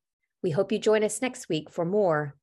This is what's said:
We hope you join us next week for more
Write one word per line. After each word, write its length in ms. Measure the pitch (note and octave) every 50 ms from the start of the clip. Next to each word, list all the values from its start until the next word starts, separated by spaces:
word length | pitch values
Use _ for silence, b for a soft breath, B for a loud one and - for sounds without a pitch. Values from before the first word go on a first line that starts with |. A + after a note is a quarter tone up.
| _ _ _ _ _ _ _ _
We 80 | - F#3
hope 200 | C#3+ F#3+ G3 -
you 80 | A3 G#3
join 240 | - A3 G#3+ G#3+
us 200 | G#3+ G#3 G#3 -
next 260 | C4 B3 B3+ - - -
week 220 | F3+ D3+ D3+ -
for 160 | - F3+ E3+
more 500 | E3+ G3 G#3+ G3+ F3 D#3 D3 D3+ C#3+ - _